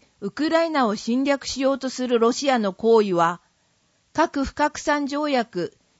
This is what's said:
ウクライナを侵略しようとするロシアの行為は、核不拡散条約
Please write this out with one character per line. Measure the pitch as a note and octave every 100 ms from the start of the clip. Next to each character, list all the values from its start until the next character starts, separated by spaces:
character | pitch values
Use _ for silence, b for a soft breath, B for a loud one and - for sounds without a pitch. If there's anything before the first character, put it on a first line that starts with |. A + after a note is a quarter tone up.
| b b
ウ | G3+
ク | - D4+
ラ | D#4+ E4
イ |
ナ | D4+ A#3
を | G#3
侵 | - B3
略 | C#4 C#4 -
し | B3
よ | C4+
う | C4+
と | C4
す | B3+ B3+
る | A#3+
ロ | A#3
シ | B3+ C#4+
ア | B3
の | G#3
行 | F#3 A3 A3+
為 | G#3
は、 | E3+ E3+ F3 _ _ _ _ _ _ _
核 | - E4 C#4+ C4+
不 |
拡 | - D4 -
散 | - D4 C#4
条 | C#4+ D4+
約 | C4 A3+ F3 E3 - _ _